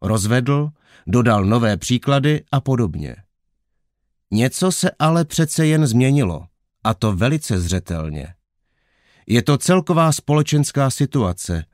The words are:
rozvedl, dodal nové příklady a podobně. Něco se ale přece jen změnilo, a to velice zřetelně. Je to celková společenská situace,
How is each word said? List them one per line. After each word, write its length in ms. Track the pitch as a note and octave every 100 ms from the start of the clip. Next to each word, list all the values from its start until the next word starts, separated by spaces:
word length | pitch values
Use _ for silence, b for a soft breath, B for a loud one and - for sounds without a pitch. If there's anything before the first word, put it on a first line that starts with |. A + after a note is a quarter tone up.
rozvedl, 680 | F#2+ A2 G#2 B2 B2 C#3+ D3+ - b b b
dodal 380 | A#2 A#2+ G#2 F#2+
nové 320 | A#2+ A2+ G2
příklady 640 | - B2 - C#3 C#3 D3+ -
a 100 | C#3
podobně. 540 | - B2+ G#2+ D#2 C#2+ A#1 - _ _ _ _ _ _ _ _ _ _
Něco 400 | G#2 B2+ - F#3
se 200 | F3+ E3+ -
ale 260 | D#3 E3 E3
přece 420 | - D#3+ - D#3
jen 200 | D#3 D3
změnilo, 580 | A2+ C3 C#3+ G2+ D#2 F2 _ _ _
a 100 | G#2+
to 220 | A2 A2 F#2
velice 460 | A#2+ D#3 - F#2+
zřetelně. 640 | E2+ F#2 E2 E2 D#2 D2+ D2 - _ _ _ _ _ _ _ _ -
Je 140 | A2+
to 160 | C3 C#3+
celková 540 | - F#3 - D#3+ D#3+
společenská 800 | D3 - D3+ D3+ D3+ C#3+ C#3+ C3+
situace, 760 | - C#3 C#3 G2 F2 - E2 D#2+